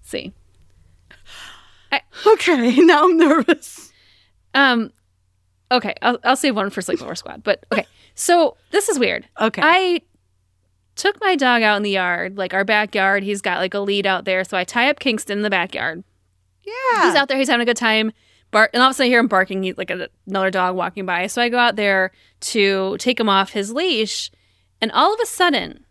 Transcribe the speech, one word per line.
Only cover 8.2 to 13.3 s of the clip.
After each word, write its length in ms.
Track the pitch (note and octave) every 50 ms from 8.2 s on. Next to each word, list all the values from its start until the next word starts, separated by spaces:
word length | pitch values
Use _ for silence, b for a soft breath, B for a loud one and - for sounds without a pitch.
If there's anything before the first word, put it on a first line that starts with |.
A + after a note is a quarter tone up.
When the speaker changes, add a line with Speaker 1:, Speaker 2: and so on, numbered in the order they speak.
| - - F4 F4 E4 C#4+ - _ _ _
Speaker 1:
this 180 | - G4 G4+ -
is 100 | G#4 C#4+
weird. 280 | B3 F#3+ F3 - - _ _ -
Speaker 2:
Okay. 220 | G#3+ A3 - - C#4
Speaker 1:
I 380 | D4+ E4+ F#4 F#4+ F#4 F4 E4 _ _ _ _ _ _ _ _ _ _ _ _ _ _ _ _ _ _ _
took 240 | - - G4 G4+ -
my 140 | A4 G4 F#4
dog 260 | D#4 C4+ B3+ B3 A#3 A3+
out 140 | G#3+ G#3 G3+
in 60 | G#3
the 80 | G#3
yard, 460 | G3 F#3+ F#3 F3+ F3 F3 F3 F#3 G3 G3+
like, 160 | F#3+ F#3 F#3
our 100 | F#3+ G3+
backyard. 580 | G3 A3 G#3+ G#3+ G#3 - G#3 F#3+ F#3+ G3 G3+ G3
He's 180 | G3